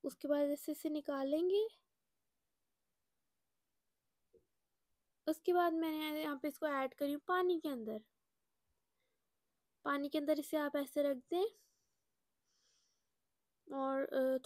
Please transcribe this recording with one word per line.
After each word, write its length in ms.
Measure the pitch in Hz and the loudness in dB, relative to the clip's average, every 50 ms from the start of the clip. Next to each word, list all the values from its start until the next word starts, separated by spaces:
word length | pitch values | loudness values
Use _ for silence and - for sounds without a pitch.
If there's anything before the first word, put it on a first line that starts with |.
| - | -6
उसके 240 | 277 - _ - | -8 -8 _ 0
बाद 220 | 277 294 294 285 285 | 0 2 2 4 2
ऐसे 220 | 294 - - - | 0 -2 -2 -6
इसे 180 | 302 - - 311 | -6 -2 -2 -2
निकालेंगे। 760 | 302 302 285 - 285 269 269 277 294 320 349 359 381 403 427 453 - _ _ _ _ _ _ _ _ _ _ _ _ _ _ _ _ _ _ _ _ _ _ _ _ _ _ _ _ _ _ _ _ _ _ _ _ _ _ _ _ _ _ _ _ _ _ _ _ _ _ _ _ - _ _ _ _ _ _ _ _ _ _ _ _ _ _ _ _ _ | -2 -2 -4 -4 -4 -2 0 2 2 2 2 4 4 2 2 0 -4 _ _ _ _ _ _ _ _ _ _ _ _ _ _ _ _ _ _ _ _ _ _ _ _ _ _ _ _ _ _ _ _ _ _ _ _ _ _ _ _ _ _ _ _ _ _ _ _ _ _ _ _ -20 _ _ _ _ _ _ _ _ _ _ _ _ _ _ _ _ _
उसके 260 | 302 320 - _ - 349 | -2 -2 0 _ 2 4
बाद 200 | 349 349 339 330 | 4 4 4 2
मैंने 480 | 330 330 320 311 311 311 302 302 311 | 2 0 -2 -2 -2 -4 -4 -4 -2
यहाँ 180 | 311 302 294 262 | -2 -4 -4 -2
पे 60 | - | -4
इसको 200 | 302 - - 320 | -6 -4 -2 -2
ऐड 260 | 302 285 269 269 262 - | 0 0 0 -2 -2 -2
करी 200 | - 294 285 294 | -2 -2 -2 -2
हूँ 80 | 294 _ | -4 _
पानी 320 | - 359 370 370 359 359 320 | 0 2 2 4 2 2 0
के 100 | 311 302 | 0 -4
अंदर। 320 | 269 240 220 220 220 214 220 _ _ _ _ _ _ _ _ _ _ _ _ _ _ _ _ _ _ _ _ _ _ _ _ _ _ _ _ _ _ _ _ _ _ _ _ | -4 -4 -6 -6 -8 -8 -10 _ _ _ _ _ _ _ _ _ _ _ _ _ _ _ _ _ _ _ _ _ _ _ _ _ _ _ _ _ _ _ _ _ _ _ _
पानी 260 | 294 285 285 285 285 | -2 -2 -2 -2 -2
के 80 | - | -2
अंदर 220 | 311 294 285 311 294 | 0 2 2 0 0
इसे 180 | 285 - - | 0 -2 0
आप 180 | 302 294 285 - | 0 0 0 0
ऐसे 280 | 285 285 262 - 294 285 | -2 -4 0 0 2 2
रख 140 | 285 277 | 2 0
दें 280 | 247 - _ 339 349 392 453 - - _ _ _ _ _ _ _ _ _ _ _ _ _ _ _ _ _ _ _ _ _ _ _ _ _ _ _ _ _ _ _ _ _ _ _ _ _ _ _ _ _ - 277 | -2 -4 _ 0 0 0 -2 -4 -10 _ _ _ _ _ _ _ _ _ _ _ _ _ _ _ _ _ _ _ _ _ _ _ _ _ _ _ _ _ _ _ _ _ _ _ _ _ _ _ _ _ -8 -4
और, 320 | 269 269 269 269 269 277 | -2 -2 0 0 -2 -2
अ, 320 | - - 262 262 262 262 254 262 | 0 0 0 2 2 0 0 0